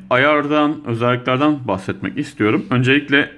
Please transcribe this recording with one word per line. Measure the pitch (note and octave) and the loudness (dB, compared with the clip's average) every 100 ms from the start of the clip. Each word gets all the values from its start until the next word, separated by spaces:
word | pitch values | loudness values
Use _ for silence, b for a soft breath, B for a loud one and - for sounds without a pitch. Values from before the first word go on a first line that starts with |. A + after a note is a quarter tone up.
| - | -2
ayardan, | B2+ C#3+ D3+ C#3+ D3+ D3 D#3 A#2 | 2 4 2 2 0 0 -2 -6
özelliklerden | A2+ A#2+ B2 B2 B2+ D3+ D3 A#2+ | -2 0 0 0 0 2 0 -2
bahsetmek | F#2+ - F#2+ F#2+ G2 | -4 -4 -6 -6 -6
istiyorum. | D3 - G#2 C#3 - | -8 0 0 0 0
Öncelikle | B2 B2+ C#3+ C#3+ C#3+ - | 0 2 2 2 0 0